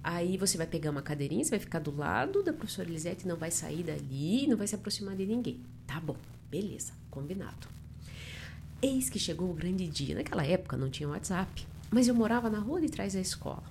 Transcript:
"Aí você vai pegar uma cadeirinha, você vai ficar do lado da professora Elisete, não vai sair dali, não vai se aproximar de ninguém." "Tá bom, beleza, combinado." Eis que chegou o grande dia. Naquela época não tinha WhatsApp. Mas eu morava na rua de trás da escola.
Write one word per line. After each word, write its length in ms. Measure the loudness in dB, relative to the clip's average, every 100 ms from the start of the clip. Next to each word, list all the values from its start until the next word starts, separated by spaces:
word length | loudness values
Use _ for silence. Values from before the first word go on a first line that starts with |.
"Aí 320 | 0 0 2 2
você 220 | 2 2
vai 80 | 0
pegar 240 | 0 0
uma 140 | 0
cadeirinha, 400 | -2 0 0 2
você 80 | 2
vai 80 | 0
ficar 200 | 0 -2
do 160 | -2 -2
lado 460 | 2 2 4 4
da 100 | 2
professora 380 | 0 -4 -4 -4
Elisete, 380 | -2 -2 -2 -2
não 80 | -2
vai 160 | 0
sair 320 | -2 -2 -2
dali, 640 | -2 -2 -2 -2 2 4 6
não 100 | 4
vai 80 | 4
se 80 |
aproximar 420 | -2 -2 -2 -2 -2
de 100 | 0
ninguém." 340 | 0 0 -4 -10 -14 -8
"Tá 140 | -6
bom, 160 | -4 -6 -8 -16 -6
beleza, 440 | -4 -4 -4 -8 -10 -12
combinado." 560 | -8 -6 -6 -6 -10 -12 -12 -14 -14 -12 -12 -12 -10 -10 -12 -12 2
Eis 260 | 4 4 2
que 120 | 0
chegou 320 | -2 0 0
o 20 |
grande 340 | 0 0 0 0
dia. 280 | 0 0 0
Naquela 280 | 0 2
época 340 | 4 4 2 -2
não 120 | 0
tinha 200 | 0 -2
WhatsApp. 580 | -2 -2 0 -2 -4 -10 -10 2
Mas 180 | 6 8
eu 80 | 8
morava 340 | 6 6 4
na 100 | 0
rua 220 | 0 2
de 80 | 2
trás 240 | 0 -2
da 60 | 0
escola. 440 | -2 -2 -4 -6 -8